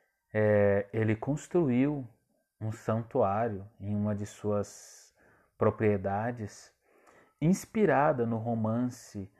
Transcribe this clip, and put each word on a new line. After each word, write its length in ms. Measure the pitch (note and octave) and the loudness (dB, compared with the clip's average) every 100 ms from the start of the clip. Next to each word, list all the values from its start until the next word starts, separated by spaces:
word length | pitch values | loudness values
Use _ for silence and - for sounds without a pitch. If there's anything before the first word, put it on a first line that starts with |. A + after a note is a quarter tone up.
| _ _ _ | _ _ _
é, 560 | G#2+ G#2+ G#2 G2+ G2+ - | 0 4 4 4 2 0
ele 240 | A2+ G#2+ G#2+ | -2 0 0
construiu 880 | - D3+ - F3+ D3+ B2 C#3+ D3 B2 _ _ _ _ - | -2 -6 -2 0 2 2 2 -2 -8 _ _ _ _ -10
um 100 | A2 | -8
santuário 960 | A2 - A2 A2+ C3 G2 G2+ A#2+ G2 F#2+ - | -6 -4 -4 -2 0 0 0 -2 -6 -12 -12
em 140 | G2+ | -6
uma 200 | G#2 G#2 | -2 -2
de 100 | G#2 | -4
suas 880 | G#2 - G#2 G#2 G2 - - - - _ _ _ _ - | -8 -8 -4 -2 -4 -10 -20 -20 -20 _ _ _ _ 0
propriedades, 1120 | A2+ - A2 G2+ F#2+ G2 A2+ A#2+ G#2 - - _ _ _ _ _ _ - | 0 2 2 2 0 -4 -4 -6 -10 -14 -20 _ _ _ _ _ _ -2
inspirada 840 | D#3 F#3+ - A3 F#3+ C3+ D3+ C3+ | 0 0 -2 0 4 4 2 2
no 120 | A#2 A2+ | -2 -2
romance 920 | A2+ A2+ G#2+ A#2 B2 A#2 - G#2 F#2+ | -2 -2 -2 0 -2 -6 -14 -14 -14